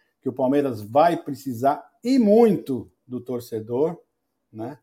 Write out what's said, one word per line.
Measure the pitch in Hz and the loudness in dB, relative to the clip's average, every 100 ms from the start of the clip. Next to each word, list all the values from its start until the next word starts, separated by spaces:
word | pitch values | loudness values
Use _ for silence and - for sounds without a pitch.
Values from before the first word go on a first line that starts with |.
| _ _ | _ _
que | 131 | -8
o | |
Palmeiras | 117 127 143 139 107 | -4 0 0 0 -6
vai | 104 135 175 165 | -2 2 2 2
precisar | - 131 139 113 135 147 - _ | -6 -12 -10 -2 -2 -2 -8 _
e | 240 269 | 0 2
muito | 208 214 226 170 - 123 87 _ - | 6 6 6 4 -2 -8 -8 _ -12
do | 123 | -12
torcedor, | 127 120 117 110 107 120 165 170 _ _ _ _ _ | -8 -10 -8 -10 -6 -2 -2 -4 _ _ _ _ _
né? | 110 120 147 | -14 -14 -14